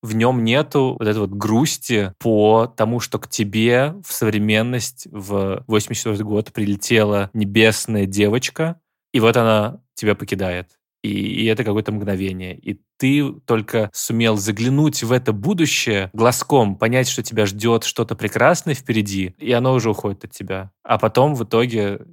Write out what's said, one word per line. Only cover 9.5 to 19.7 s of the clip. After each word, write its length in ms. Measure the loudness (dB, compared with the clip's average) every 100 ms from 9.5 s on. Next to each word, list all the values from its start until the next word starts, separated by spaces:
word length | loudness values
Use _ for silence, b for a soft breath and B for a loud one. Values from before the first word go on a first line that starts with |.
| 2 0 -6 _
тебя 200 | -4 -2
покидает. 560 | -2 -2 -4 -2 -4 -8 _ _ _
И, 60 | -6
и 360 | -4 -4 -2 0
это 180 | 0
какое-то 260 | 0 -2 -2
мгновение. 640 | -4 -4 -2 -4 -6 -10 -12
И 240 | -10 -10 _ _
ты 360 | 0 2 0 -6
только 460 | -2 -2 0 -2 -2
сумел 440 | -4 -4 0 2 2
заглянуть 640 | -2 -2 0 2 2 0
в 80 | 0
это 220 | 0 0
будущее 760 | -2 -2 0 0 0 0 -2 -2
глазком, 640 | 2 2 2 2 4 4 0
понять, 320 | 0 0 0
что 140 | -4
тебя 220 | -6 0 -2
ждет 380 | 0 0 0
что-то 300 | 0 -4 -4
прекрасное 600 | -4 -4 2 2 2 -2
впереди, 600 | -6 -2 -2 0 -2 -6 -6
и 120 | -2
оно 220 | 0 2